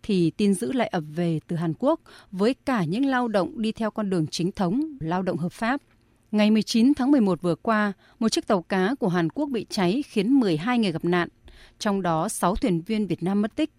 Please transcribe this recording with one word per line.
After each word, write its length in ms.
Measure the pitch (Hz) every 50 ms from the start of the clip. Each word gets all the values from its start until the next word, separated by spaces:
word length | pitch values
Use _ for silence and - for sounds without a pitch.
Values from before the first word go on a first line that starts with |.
| -
thì 280 | - 208 185 170 160
tin 220 | - - 214 202 196
dữ 180 | 185 233 247
lại 160 | 262 254 220
ập 160 | - - 185 151 151 147
về 240 | 165 175 170 165 151 _
từ 80 | - 180
Hàn 180 | 156 170 165 156 -
Quốc 200 | - 269 330 - _ - - - - _
với 220 | - 180 202 233 269
cả 300 | _ _ - 262 226 175
những 220 | 147 175 226 277
lao 220 | 277 262 247 247
động 340 | 233 214 202 180 - - 233
đi 100 | 214 220
theo 200 | 214 - 226 214
con 180 | - - 214 196
đường 180 | 190 180 156
chính 240 | 147 - - 170 180
thống, 320 | - - 202 170 190 262 302 320 294 262
lao 220 | 156 160 170 185
động 160 | 190 185 170
hợp 140 | - 160 180
pháp. 300 | - - 226 226 262 285 _ _ _ _ _ _ _ _ _ _
Ngày 200 | - 214 214 214
mười 120 | 214 220 208
chín 300 | - - 233 220 262 294
tháng 180 | - 247 262
mười 100 | 294 277
một 200 | 220 196 175 -
vừa 140 | - 175 165
qua, 380 | - _ 233 220 214 208 208 196 _ _ _ _ _
một 100 | 226 220
chiếc 180 | - 339 311
tàu 140 | - 226 180
cá 340 | 165 _ 208 190 185 196 269 -
của 80 | -
Hàn 220 | 190 175 180 165 160
Quốc 160 | - - 302
bị 200 | 294 269 220 - _
cháy 340 | - - 185 175 196 269 285
khiến 320 | - - 220 185 220 277 277
mười 180 | 240 196 165
hai 220 | 147 165 233 247 240
người 120 | 220 196
gặp 140 | 165 160 -
nạn, 240 | 175 175 175 170 - _ _ _ - - - - - _ _
trong 220 | - 214 202 196
đó 280 | 185 175 165 160 165 220
sáu 260 | - - - 175 196
thuyền 260 | - - 233 180 165
viên 260 | 165 - 220 214 214
Việt 160 | 180 165 - 165
Nam 180 | 185 196 208
mất 140 | 208 220 _
tích. 160 | - 311 - _